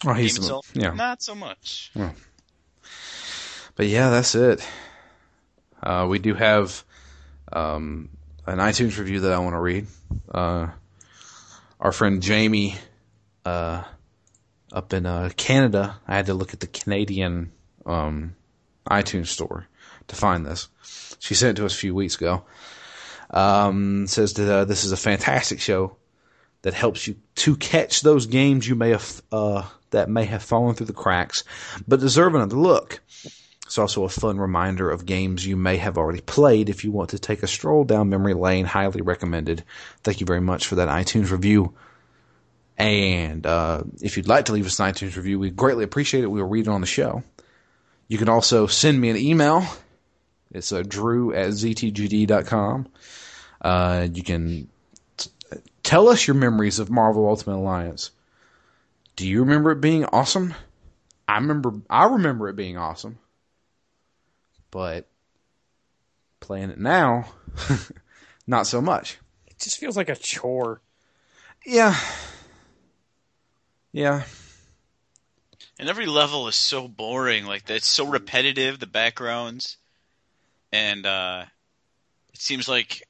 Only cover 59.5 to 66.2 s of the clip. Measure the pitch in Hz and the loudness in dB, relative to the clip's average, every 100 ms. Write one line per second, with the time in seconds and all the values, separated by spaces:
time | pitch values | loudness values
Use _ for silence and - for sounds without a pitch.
59.5 | 147 151 151 151 160 147 110 135 190 185 | 4 4 4 2 2 2 2 2 0 -2
60.5 | 160 - _ - _ _ _ - 104 143 | -6 -16 _ -20 _ _ _ -2 0 0
61.5 | 151 123 107 - 117 202 254 165 120 101 | 0 -2 -4 0 4 6 4 2 0 -4
62.5 | 98 92 87 82 80 110 120 _ _ _ | -6 -8 -6 -8 -8 -14 -18 _ _ _
63.5 | _ _ _ _ _ _ _ _ _ _ | _ _ _ _ _ _ _ _ _ _
64.5 | _ _ 92 92 82 - _ _ _ _ | _ _ -8 -6 -8 -12 _ _ _ _
65.5 | _ _ _ _ _ _ _ | _ _ _ _ _ _ _